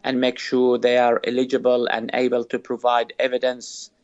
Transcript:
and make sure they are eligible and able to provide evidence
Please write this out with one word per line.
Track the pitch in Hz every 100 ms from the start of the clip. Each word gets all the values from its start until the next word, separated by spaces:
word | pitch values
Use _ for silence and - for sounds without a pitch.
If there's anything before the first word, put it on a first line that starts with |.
and | 135 131
make | 127 123
sure | - 127 127 123
they | 123 123
are | 120 113
eligible | - 123 131 131 127 123 120
and | 113 117
able | 123 127 120
to | 117 123
provide | - 120 120 120 113 -
evidence | 131 123 127 123 - - - _